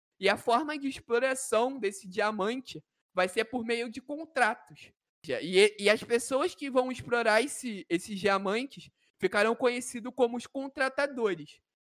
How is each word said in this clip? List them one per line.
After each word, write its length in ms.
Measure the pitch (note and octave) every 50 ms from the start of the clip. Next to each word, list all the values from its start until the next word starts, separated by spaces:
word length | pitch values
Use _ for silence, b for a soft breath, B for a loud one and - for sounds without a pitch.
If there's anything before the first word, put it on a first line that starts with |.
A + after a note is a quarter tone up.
| _ _ _ -
E 100 | F#3+ F#3+
a 80 | -
forma 420 | - - - A3+ B3+ D#4 D4 D4+ C#4+
de 100 | C#4 C4+
exploração 920 | - - - - A#3 A#3 B3+ C4 C4 B3+ - - A3+ G#3+ A#3+ C4 C#4 C4+
desse 300 | G#3 G3 G#3 - - F#3
diamante 760 | F3+ G#3+ G#3 G#3+ A3 G#3 F#3+ G#3+ B3 C4 B3 - - D#3 - _ _ _ _ _ -
vai 140 | F3+ F3+ F#3
ser 160 | - A3 A3
por 200 | A3 - B3 A3+
meio 260 | A3+ A#3 A#3 A#3 B3
de 100 | A3 C4
contratos. 880 | - - D4 D4+ D#4+ D#4 - C4+ A#3+ G#3+ A#3 - - - D3+ - - - _ _ _ _ _ _ - D#3
E, 480 | B2+ A2 C3+ E3+ F#3 F#3 G#3 G#3 G#3 G3+
e 120 | G3+ G3+
as 120 | G#3+ A3 -
pessoas 520 | - A#3 A#3 - - C4+ C4 D#4 F4+ -
que 160 | - C#4+ C#4
vão 200 | B3 C4 B3+ B3+
explorar 520 | B3+ A#3+ - - A#3+ A#3+ A3+ A3 G#3 A3 B3+
esse, 420 | D4 - - - B3 G#3 F#3+ - -
esses 300 | E3+ F3+ - - G#3 F#3+
diamantes 720 | F3 G3 G3 G3 G3 F#3+ G3+ A#3 C4+ C#4 - F3+ - - _ _ _ _ _ -
ficarão 360 | - F3+ - G#3 G#3 A3 A#3
conhecidos 580 | - C4 B3 B3 B3 A#3+ - - A#3+ G#3 B3+ B3+
como 220 | - B3 A#3 A#3+
os 100 | A#3+ -
contratadores. 1120 | - - C#4 C4+ C#4 - D4+ C4+ C4+ C4 C#4 C#4+ C#4+ C4+ B3 A3+ G3+ F#3 E3 D3 - - _ _ _ _ _ _